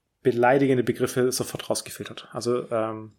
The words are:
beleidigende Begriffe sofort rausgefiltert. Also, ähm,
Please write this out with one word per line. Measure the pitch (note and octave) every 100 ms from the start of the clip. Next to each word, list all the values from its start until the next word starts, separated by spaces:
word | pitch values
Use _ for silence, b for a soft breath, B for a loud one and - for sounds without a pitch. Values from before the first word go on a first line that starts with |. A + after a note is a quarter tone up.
| _ _
beleidigende | C3 A#2 A#2+ C#3 C3+ B2+
Begriffe | A#2 A#2+ B2+ B2+ B2+
sofort | B2+ A#2+ - -
rausgefiltert. | G#2+ - - G#2 A2 -
Also, | A#2+ A#2 B2 -
ähm, | A2+ A2 A2 A2